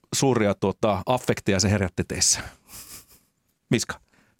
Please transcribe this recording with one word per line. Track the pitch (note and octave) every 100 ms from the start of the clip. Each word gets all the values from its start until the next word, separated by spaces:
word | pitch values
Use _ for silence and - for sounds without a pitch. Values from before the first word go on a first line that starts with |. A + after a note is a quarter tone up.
| _ -
suuria, | C#3 A#2 G#2
tuota, | G2 G2 - A2 F#2+ F#2
affekteja | B2+ - A2+ - F#2+
se | F#2+
herätti | G2+ F#2+ - F2+
teissä? | - - - - - _ - - - - - _ _ _ _ _
Miska? | A#2 - - _ _ _ _